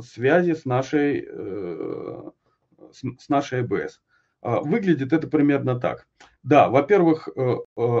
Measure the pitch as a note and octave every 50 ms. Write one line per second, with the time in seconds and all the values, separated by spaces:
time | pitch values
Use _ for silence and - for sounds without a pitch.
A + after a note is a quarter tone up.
0 | A2+ - - G#2+ A#2+ C3 D#3 F3+ F3 F3 D#3+ D#3 - B2+ B2 B2+ C3 - - D3
1 | C#3+ C#3+ C3+ - - - - - G2 G#2 F#2+ G#2 F#2+ F2 E2 D#2+ - - - -
2 | - - - - - - - _ _ _ _ _ _ _ _ _ - - _ -
3 | - B2 B2 - - _ D3+ C#3 - - C3 B2+ B2 - G2+ F2 D2 - - _
4 | _ _ _ _ _ _ _ _ - A#2 A#2 - - D3 E3+ A#3 G3 F#3+ E3 C3
5 | C3+ C3 E3 D#3 D#3 B2+ - C#3+ C#3+ C#3+ C#3+ C3+ A#2+ B2+ B2+ B2 - D#2+ - -
6 | - _ _ _ - - _ _ _ B2+ D3 C#3 G#2+ F2+ A2 C#3 C#3+ C#3+ G#3 G3
7 | F3 E3 D#3 D#3+ - - - - C3 B2+ A2 - - - _ - A#2 A#2+ A#2 A#2